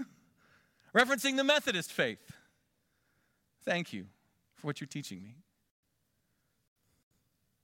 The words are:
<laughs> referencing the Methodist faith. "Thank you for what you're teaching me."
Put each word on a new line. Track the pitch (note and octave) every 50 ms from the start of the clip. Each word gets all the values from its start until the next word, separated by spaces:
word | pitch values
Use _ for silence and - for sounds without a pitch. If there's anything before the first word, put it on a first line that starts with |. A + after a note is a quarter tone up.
| C4 - - _ _ _ _ _ _
<laughs> | _ _ _ _ _ _ _ _ - -
referencing | A3+ B3+ B3 C#4 A3 - C#4 C4
the | C4+ C4+
Methodist | C#4 D4 C#4+ - C4+ G3 E3+ - -
faith. | - - C#3+ A#2 G2 - - - - - - _ _ _ _ _ _ _ _ _ _ _ _ _ _ _ _ _ _ _ _ _ _ _ -
"Thank | - F3 F3 E3 - A#2
you | F#2+ F#2 G2 - _ _ _ _ _ _ _ _
for | - -
what | D3 C#3 -
you're | D3+
teaching | - - D3 C#3 - G2 - G2
me." | G#2+ B2 E3 - _ _ _ _ _ _ _ _ _ _ _ _ _ _ _ _ _ _ _ _ _ _ _ _ _ _ _ _ _ _ _ _ _ _ _ _ _ _ _ _ _ _ _